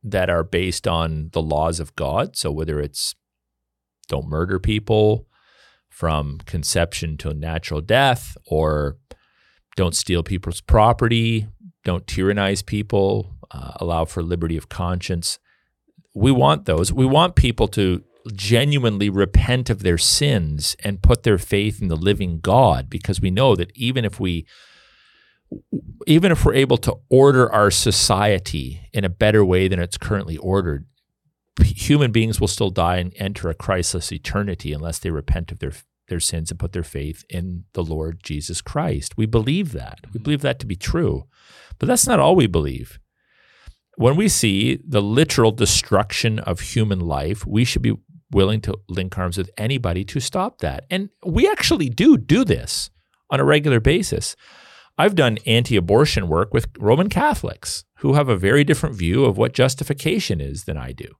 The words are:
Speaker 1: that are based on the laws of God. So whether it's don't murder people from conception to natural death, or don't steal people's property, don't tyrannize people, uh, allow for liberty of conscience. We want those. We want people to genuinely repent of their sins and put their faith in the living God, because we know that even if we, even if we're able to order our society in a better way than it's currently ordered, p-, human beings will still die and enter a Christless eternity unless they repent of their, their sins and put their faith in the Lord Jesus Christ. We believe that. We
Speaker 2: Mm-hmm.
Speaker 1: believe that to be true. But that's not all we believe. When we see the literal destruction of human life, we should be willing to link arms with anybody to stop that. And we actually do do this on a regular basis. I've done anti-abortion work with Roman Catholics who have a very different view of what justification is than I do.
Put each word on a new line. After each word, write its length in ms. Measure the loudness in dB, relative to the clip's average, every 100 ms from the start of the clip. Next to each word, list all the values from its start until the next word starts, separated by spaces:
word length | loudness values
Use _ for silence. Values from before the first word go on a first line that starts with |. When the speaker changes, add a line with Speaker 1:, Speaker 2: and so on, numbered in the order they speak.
Speaker 1:
that 260 | -4 -2 0
are 140 | 0
based 420 | 0 -2 -2 -4 -2
on 440 | -2 -2 -4 -4
the 100 | -4
laws 380 | -2 0 -2 -2
of 160 | -8 -6
God. 400 | -4 -2 -4 -6
So 160 | -6
whether 260 | -6 -6 -6
it's 380 | -6 -8 -10 -10 _ _ _ _ _ _ _ _ _
don't 180 | -6 -4
murder 300 | -4 -2 -2
people 680 | 0 -2 0 4 4 2 -4 _ _ _ _ _ _
from 500 | -6 -2 -2 -4 -10
conception 720 | -10 -8 -4 -2 -2 -4 -8 -8
to 160 | -8
natural 480 | -8 -6 -8 -6 -8
death, 560 | 0 2 2 0 -6 -18 _
or 520 | -2 0 0 -4 -6 _ -20 _ _ _ _ _ -4
don't 180 | -2
steal 280 | -2 -2 -2
people's 380 | -2 -6 -6 -10
property, 880 | 2 4 4 4 0 0 0 -2 -4 -12 -20 _
don't 220 | -4 -4 -4
tyrannize 560 | -2 0 2 0 -2
people, 760 | -4 -6 -2 0 0 0 -4 -14 -18
uh, 200 | -16 -14 -8
allow 280 | -4 -2
for 180 | -2 -4
liberty 340 | -4 -4 -2 -4
of 120 | -8
conscience. 720 | -6 -4 -4 -4 -6 -6 -10 _ _ _ _ _ _ _
We 160 | 0 2
want 360 | 4 4 2 0
those. 260 | 0 0
We 140 | 2 2
want 300 | 4 4 4
people 320 | 2 2 0
to 340 | 2 0 0 -4 _ -16
genuinely 720 | -10 0 2 4 2 0 0 0
repent 640 | 2 2 2 2 -2 -2
of 120 | -2
their 160 | 0 0
sins 800 | 2 0 0 0 -2 -4 -6 -6
and 180 | -6 2
put 200 | 4 4
their 160 | 2 0
faith 420 | 2 0 0 -2
in 80 | -4
the 80 | -2
living 440 | 0 0 -2 -4
God, 500 | 2 4 6 4 -2
because 300 | -8 -4 -2
we 100 | 0
know 240 | 2 2 2
that 140 | 0
even 300 | -4 -4 -2
if 160 | -4 -4
we, 260 | -4 -4 -6 -20 -20 _ _ _ _ _ _ _ _ -18 _ -10 -10 -14 4
even 260 | 4 6
if 120 | 4
we're 100 | 4
able 240 | 4 2 2
to 200 | 0 -4 _
order 420 | 6 8 8 4
our 200 | 6 4
society 1160 | 4 0 0 2 2 2 2 -2 -6 -6 -10 -8
in 120 | -4
a 60 | -4
better 340 | 0 4 4
way 240 | 4 4 2
than 100 | 0
it's 180 | -4 -6
currently 380 | -4 -4 -4 -8
ordered, 500 | -2 -2 0 -6 -8 _ _ _ _ _ _ 2
p-, 80 | 2
human 380 | 2 2 2 4
beings 280 | 2 0 0
will 80 | -2
still 220 | -2 -4
die 260 | 0 0 0
and 160 | -4 -6
enter 340 | -8 -4 -6
a 40 |
Christless 580 | -6 -2 -2 -2 -4 -8
eternity 600 | -10 -6 -4 -4 -6 -8
unless 260 | -8 -8 -8
they 120 | -6
repent 420 | -6 -2 -2 -2
of 60 | -8
their, 140 | -10 -10 _ _ _
their 120 | -6
sins 300 | -4 -4 -8
and 100 | -6
put 120 | -6
their 100 | -6
faith 420 | -8 -8 -8 -10 _
in 360 | -8 -8 -10 -10
the 100 | -8
Lord 360 | -4 -4 -6 -8
Jesus 400 | -8 -8 -8 -10
Christ. 540 | -8 -6 -4 -4 -6 -4
We 100 | 0
believe 460 | 0 0 -4 -4
that. 280 | -8 -14 -18
We 40 | -14 -12
Speaker 2:
Mm-hmm. 40 |
Speaker 1:
believe 200 | -6 -4
that 160 | -4 -6
to 60 | -8
be 100 | -8
true. 500 | -4 -2 -2 -4 -8 _ _ -20 -20 -6
But 100 | 0
that's 180 | 2 2
not 140 | 4
all 160 | 6 6
we 100 | 4
believe. 520 | 2 -2 -6 -12 -18 _ _ _ _ _ _ -20 -20 _ 0
When 200 | 2 4
we 120 | 2
see 500 | 2 2 2 0 -2 -2
the 160 | -2
literal 500 | 0 2 2 4 2
destruction 840 | 4 0 0 2 0 0 -2 -2 -2
of 220 | -4 -6
human 400 | -4 -2 0 0
life, 460 | -2 -2 -4 -6 -2
we 180 | 0
should 180 | 0 0
be 140 | -2 -2 _ -20 _
willing 320 | 0 2 0
to 160 | -4 -8 -8
link 300 | -8 -6 -4
arms 180 | -4 -4
with 140 | -8 -6
anybody 440 | -4 -2 -2 -4 -4
to 140 | -6
stop 400 | -4 -4 -4 _
that. 260 | -6 -6 -6
And 200 | -6 -6 _
we 240 | -4 2 2
actually 440 | 2 0 0 -2
do 260 | 4 6 6
do 260 | 6 2 4
this 420 | 0 -2 -8 -8 _ _ _ _
on 120 | 0
a 40 |
regular 340 | 4 4 4 2
basis. 560 | 4 2 0 -4 -6 -10 -20 -20 -20 -20 _ 0
I've 180 | 2
done 220 | 4 2 0
anti-abortion 840 | 0 0 2 0 4 4 4 2 0
work 260 | 0 2
with 140 | 0 -2 -4
Roman 320 | 2 2 2
Catholics 760 | 0 0 0 -6 -10 -10 -12 -14 _
who 160 | 2
have 160 | 4 4
a 60 | 2
very 280 | 4 4
different 300 | 4 2 0
view 320 | -2 0 2 2
of 100 | 2
what 160 | 0
justification 880 | 2 0 0 -6 -4 -2 -2 -2 -4
is 240 | -4 -10
than 140 | -8 -10
I 140 | -10
do. 160 | -12 -16 -20